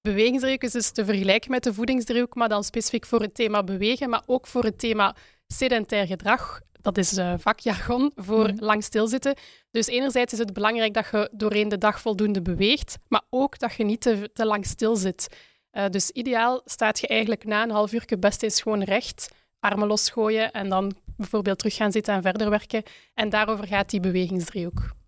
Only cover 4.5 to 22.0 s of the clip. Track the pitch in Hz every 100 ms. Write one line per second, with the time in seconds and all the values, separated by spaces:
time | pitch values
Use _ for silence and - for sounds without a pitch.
4.5 | 247 220 - 233 214 196 - - _ _
5.5 | - 262 240 208 208 190 185 196 240 -
6.5 | - - _ - 196 180 190 180 175 -
7.5 | 220 240 190 - 247 285 - 185 220 214
8.5 | 202 214 214 208 220 220 254 277 277 -
9.5 | - _ 226 226 247 269 247 247 220 226
10.5 | 196 208 233 220 214 214 214 208 208 214
11.5 | 208 214 208 214 208 233 196 214 196 175
12.5 | 175 202 285 - - _ 262 - 247 277
13.5 | - 233 - 214 226 247 208 208 - 220
14.5 | 208 190 - 220 226 190 180 - - -
15.5 | _ _ - 202 190 185 - 240 233 233
16.5 | 254 - - 220 214 - 220 220 214 214
17.5 | 214 233 208 208 226 - 190 196 202 220
18.5 | - - 214 196 202 - - - _ _
19.5 | _ 208 202 208 208 - - 214 220 220
20.5 | 214 196 190 196 196 - - 208 214 196
21.5 | - 214 - 214 214